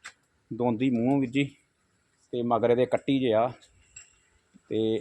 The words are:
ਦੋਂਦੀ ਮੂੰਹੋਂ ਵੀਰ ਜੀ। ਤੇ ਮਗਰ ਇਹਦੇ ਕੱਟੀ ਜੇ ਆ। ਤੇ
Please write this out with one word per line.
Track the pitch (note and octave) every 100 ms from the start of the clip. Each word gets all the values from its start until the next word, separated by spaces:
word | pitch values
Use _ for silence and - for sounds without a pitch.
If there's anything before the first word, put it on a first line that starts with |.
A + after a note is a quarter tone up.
| - - _ _ _
ਦੋਂਦੀ | A2+ A#2+ A2+ C3+
ਮੂੰਹੋਂ | A#2 A#2+ C#3
ਵੀਰ | B2+
ਜੀ। | C3 C#3+ - _ _ _ _ _ _ _
ਤੇ | B2
ਮਗਰ | A#2+ A#2 A#2
ਇਹਦੇ | A#2+ B2
ਕੱਟੀ | A#2+ - C3+
ਜੇ | B2+
ਆ। | G#2+ B2 - - _ _ - - _ _ _ _ - _
ਤੇ | A2 A2 A2